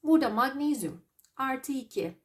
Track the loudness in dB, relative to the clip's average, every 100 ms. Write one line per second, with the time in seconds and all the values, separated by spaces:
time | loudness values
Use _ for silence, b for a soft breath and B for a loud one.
0 | 6 4 4 2 0 0 0 0 -2 -8
1 | _ _ _ -6 -4 -4 -4 -6 -4 -6
2 | -6 -8